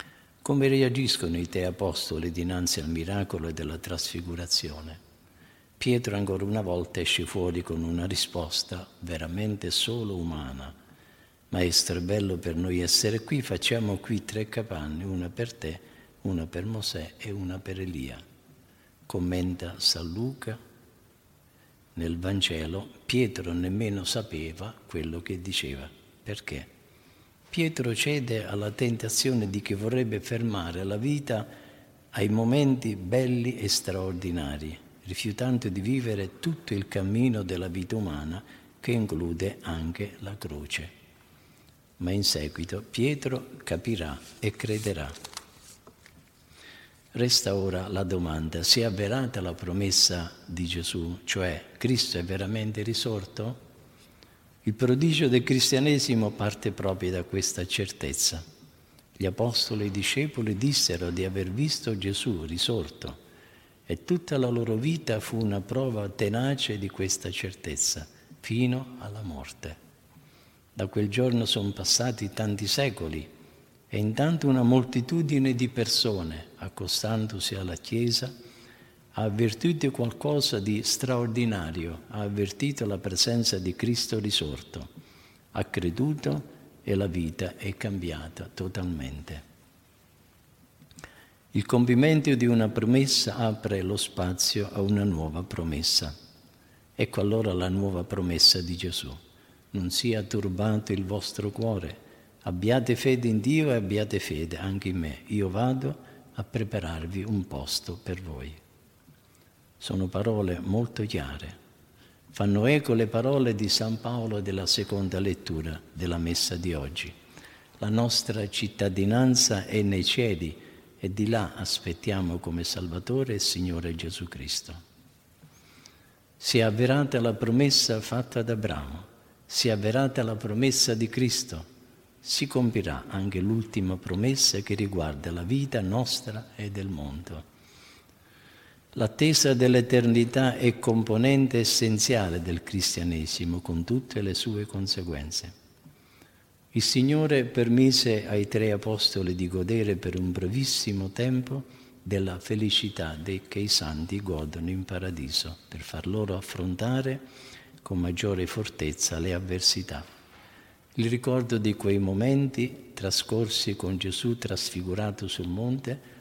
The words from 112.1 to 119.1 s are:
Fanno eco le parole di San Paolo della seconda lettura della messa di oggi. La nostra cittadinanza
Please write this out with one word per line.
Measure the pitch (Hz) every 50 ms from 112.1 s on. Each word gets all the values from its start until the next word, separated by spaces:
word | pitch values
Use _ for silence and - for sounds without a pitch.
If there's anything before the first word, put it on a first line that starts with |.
| - _ _ -
Fanno | - - 101 101 101 101 107
eco | 123 147 151 143 - 120
le | 110 117 107
parole | 110 117 117 131 139 139 131 120 113
di | 101 107 101
San | - - 113 110 113 110
Paolo | - 120 120 123 117 113 107 104
della | 98 98 95 95 95
seconda | 87 - - 101 - - 101 98 95 92 92
lettura | 98 98 90 - - - 87 78 78 80 80 82 - - -
della | 76 87 87 85 85
messa | 82 82 85 - - - 92 85
di | 85 92 82
oggi. | 76 69 67 76 - - 78 78 - - - - - - - - - - - - -
La | - 104
nostra | 107 113 117 120 117 - - - 107 110 104 101
cittadinanza | - - - 101 - - 101 101 92 95 98 98